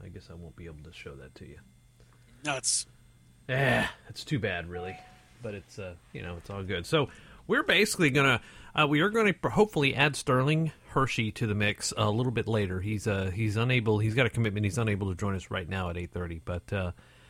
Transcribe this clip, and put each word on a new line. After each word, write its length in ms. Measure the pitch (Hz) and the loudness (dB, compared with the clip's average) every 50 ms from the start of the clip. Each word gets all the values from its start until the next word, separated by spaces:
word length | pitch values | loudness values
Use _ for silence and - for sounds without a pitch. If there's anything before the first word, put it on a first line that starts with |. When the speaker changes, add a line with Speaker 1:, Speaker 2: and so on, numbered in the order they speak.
| 92 | -18
Speaker 1:
I 40 | 92 | -18
guess 200 | 90 95 - - | -18 -18 -18 -18
I 40 | 82 | -18
won't 200 | 85 85 78 - | -18 -18 -18 -18
be 120 | - 85 | -18 -18
able 180 | 82 78 73 76 | -16 -16 -18 -18
to 80 | 82 | -18
show 240 | - - - - 69 | -18 -16 -16 -16 -16
that 180 | 67 67 65 - | -16 -18 -20 -20
to 100 | - - | -20 -20
you. 140 | 73 71 - - - _ _ _ _ _ - - - - - - - - - - | -20 -20 -20 -20 -20 _ _ _ _ _ -20 -20 -20 -20 -20 -20 -20 -20 -10 -6
Speaker 2:
Nuts. 420 | 151 139 127 - - - - - - - - - - - - - - - - - - | -6 -6 -4 -2 -2 -2 -2 -4 -8 -14 -20 -20 -20 -20 -20 -20 -20 -20 -14 -6 -2
Speaker 1:
Eh, 360 | 127 131 139 127 120 113 110 - - - - - | 0 2 2 2 2 2 0 -2 -6 -12 -18 -18
it's 140 | - - - | -16 -12 -6
too 140 | - 156 117 | -4 -2 -2
bad, 300 | 101 101 90 87 85 87 | -2 -2 -4 -4 -8 -8
really. 280 | 87 87 90 95 92 - - - - - - - - - | -10 -8 -8 -10 -10 -12 -16 -20 -20 -20 -20 -20 -18 -14
But 120 | 123 110 101 | -12 -10 -10
it's, 260 | 98 - - - 107 | -12 -14 -14 -14 -12
uh, 140 | 98 90 87 - - - | -12 -12 -12 -16 -18 -16
you 100 | - 123 | -14 -12
know, 140 | 95 87 87 | -10 -10 -10
it's 120 | 85 - - | -10 -10 -10
all 140 | 101 98 | -8 -8
good. 240 | 95 92 98 85 87 | -6 -4 -4 -4 -2
So 220 | - 160 156 131 - - - - - - - - - | 0 2 2 2 0 -4 -12 -20 -20 -20 -10 -4 0
we're 160 | 214 285 359 | 0 2 4
basically 460 | 370 220 180 214 - - - 170 143 | 4 4 4 4 4 2 4 4 4
gonna, 300 | 127 147 139 135 123 - - - - - - - - | 6 6 6 6 4 2 0 -6 -20 -20 -20 -4 0
uh, 100 | 156 151 | 2 2
we 140 | 139 151 147 | 4 4 4
are 100 | 175 208 | 4 4
gonna 220 | 214 233 214 202 | 4 4 4 2
pr-, 160 | - - - 123 | 2 0 -2 2
hopefully 480 | - 180 214 214 - 160 139 135 - | 4 4 4 4 4 2 2 2 4
add 180 | 131 143 151 139 | 4 2 2 2
Sterling 560 | - - - 127 127 131 147 156 160 165 151 - - - - | 0 0 2 4 4 4 4 2 2 0 -2 -4 -8 -10 -2
Hershey 420 | - 139 131 - - - 113 107 | 0 0 2 2 0 -2 -2 -2
to 160 | - - 117 107 | -2 -2 -2 0
the 80 | 101 | 0
mix 360 | 104 104 104 101 - - - - | 2 2 0 0 -2 -4 -4 0
a 120 | - 107 107 | 2 2 2
little 220 | 104 117 127 127 | 2 2 0 0
bit 160 | 113 117 - | 0 -2 0
later. 340 | 110 113 107 101 90 90 92 | 0 2 0 0 0 -2 -2
He's, 280 | 92 107 107 101 - 113 | -2 -2 -4 -2 0 0
uh, 240 | 98 98 95 95 90 | 0 0 0 -2 -2
he's 220 | 107 113 107 101 | -2 -2 0 0
unable, 420 | 113 117 127 127 123 107 113 107 107 | 0 2 2 2 2 4 2 2 2
he's 160 | 110 110 107 | 2 2 2
got 120 | 135 123 | 2 2
a 40 | 110 | 2
commitment. 320 | - 120 113 104 98 104 | 2 0 0 0 0 0
He's 160 | 104 101 92 120 | 0 0 0 0
unable 300 | 113 110 101 95 101 95 | 0 0 0 0 -2 -2
to 80 | 90 | -4
join 180 | 87 107 101 95 | -2 -4 -4 -4
us 160 | 92 - - | -4 -6 -6
right 180 | - 95 87 78 | -6 -6 -6 -6
now 220 | 95 95 92 87 | -4 -4 -4 -4
at 60 | 85 | -6
eight 160 | 90 87 82 | -6 -8 -8
thirty, 280 | - 92 90 85 82 82 - | -6 -8 -6 -6 -8 -10 -8
but, 280 | - 90 87 - - | -8 -8 -8 -6 -6
uh, 200 | 101 98 90 87 - - - - - - - | -4 -4 -4 -4 -6 -10 -16 -20 -20 -20 -20